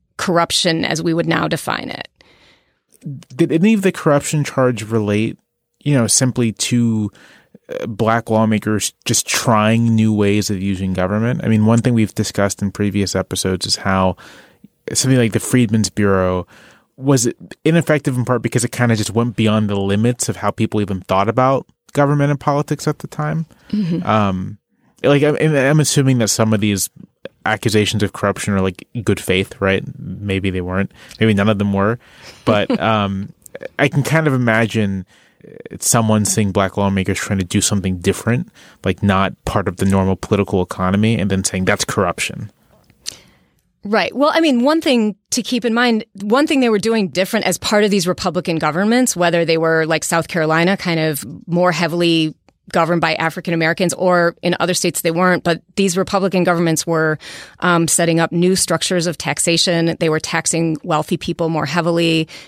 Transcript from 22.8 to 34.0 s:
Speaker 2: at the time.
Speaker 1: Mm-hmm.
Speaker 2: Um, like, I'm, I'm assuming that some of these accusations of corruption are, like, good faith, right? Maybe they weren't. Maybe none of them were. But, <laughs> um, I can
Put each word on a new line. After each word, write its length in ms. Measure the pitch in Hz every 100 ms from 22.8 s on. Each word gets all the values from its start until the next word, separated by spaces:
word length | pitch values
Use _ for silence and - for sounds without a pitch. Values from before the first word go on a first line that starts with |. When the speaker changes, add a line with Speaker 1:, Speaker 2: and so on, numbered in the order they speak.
| -
Speaker 2:
at 120 | 147
the 80 | -
time. 380 | - 151 156 165 _ -
Speaker 1:
Mm-hmm. 360 | 208 175 170 -
Speaker 2:
Um, 520 | 107 101 92 98 104 _ _ _ _
like, 200 | 123 143
I'm, 140 | 147 147
I'm 420 | 160 147 131 156
assuming 380 | 143 - 135 127
that 100 | 110
some 240 | - 110
of 60 | 110
these 300 | 104 98 - - - _ - _ -
accusations 580 | 107 113 107 104 110
of 100 | 98
corruption 400 | - 101 98 -
are, 80 | 98
like, 260 | 95 92 - 120
good 160 | 107 98
faith, 400 | - 92 95 -
right? 220 | 95 95 - -
Maybe 500 | - 95 101 95 95
they 120 | 92
weren't. 300 | 90 92 98 - - -
Maybe 140 | 113
none 160 | 196 202
of 80 | 208
them 160 | 202
were. 260 | 196 196 117 _ - - - -
But, 340 | 107 98 262
<laughs> 20 |
um, 520 | 107 110 101 95 101 - - - - -
I 80 | 139
can 160 | 143